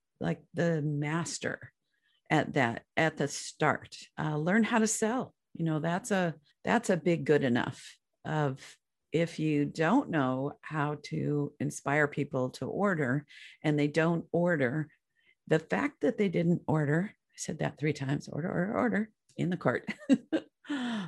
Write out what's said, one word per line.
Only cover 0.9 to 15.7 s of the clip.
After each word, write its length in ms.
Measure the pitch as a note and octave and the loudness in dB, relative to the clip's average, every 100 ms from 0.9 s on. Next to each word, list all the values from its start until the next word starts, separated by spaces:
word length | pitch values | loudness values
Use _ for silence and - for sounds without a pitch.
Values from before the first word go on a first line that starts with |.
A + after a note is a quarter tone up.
| D3 D3 D#3+ E3 - - - - _ _ _ _ _ _ | -2 -2 -2 -4 -6 -6 -8 -12 _ _ _ _ _ _
at 240 | D#3 - D3 | 2 2 2
that 280 | A#2+ A2+ - - | 2 0 -4 0
at 180 | D#3+ D#3 | 0 0
the 120 | C#3+ | -4
start. 680 | - - - D3+ - - - - - | -4 -12 0 0 0 -4 -18 -18 -6
Uh, 180 | D#3 D3+ | -4 -2
learn 260 | D#3+ G#3+ | 2 4
how 160 | G#3+ A3+ | 4 2
to 80 | G#3+ | 2
sell. 460 | - G#3+ B3 F3+ - _ | 2 0 -2 -4 -12 _
You 120 | - E3 | -4 -2
know, 140 | D#3 | 0
that's 320 | E3 F3 - | 0 -2 0
a, 240 | F#3+ F3 D3+ _ _ - | 0 0 -2 _ _ 0
that's 240 | G#3+ - | 0 2
a 80 | F3+ | 2
big 280 | F3+ E3 C#3 | 2 0 4
good 180 | C#3+ | 4
enough 520 | C3+ A#2+ - - - - _ _ C3+ | 6 2 0 -6 -16 -20 _ _ -4
of, 340 | D#3 D3 C3+ - - _ _ _ | 0 0 -2 -12 -20 _ _ _
if 280 | D#3+ E3 - | -2 -2 -2
you 260 | D#3 D3 C#3+ | 0 2 0
don't 460 | - D#3+ B3+ - | 0 2 2 2
know 400 | E3 B2+ B2+ C#3 - | 0 0 0 -4 -8
how 360 | - D#3 D3 D3 | -8 -4 -2 -4
to 500 | - D#3 C#3 D3 C#3+ - | -6 -4 -2 -2 -2 -4
inspire 480 | C3 - - D3 D3 | -6 -4 0 2 2
people 440 | D3 C#3 C3+ B2+ | 0 -4 -2 -2
to 160 | - B2+ | -4 -6
order 580 | - G3+ E3 C3 C#3 - - - - | 0 0 2 2 0 -2 -14 -20 -4
and 160 | D3+ D3 | 0 2
they 80 | D3 | 2
don't 380 | D#3 E3 E3+ E3+ | 2 2 0 0
order, 560 | E3+ F3 E3 B2 D#3 D3+ _ _ _ _ _ - | 0 2 2 2 0 -4 _ _ _ _ _ 0
the 100 | D#3 | 0
fact 440 | - | 2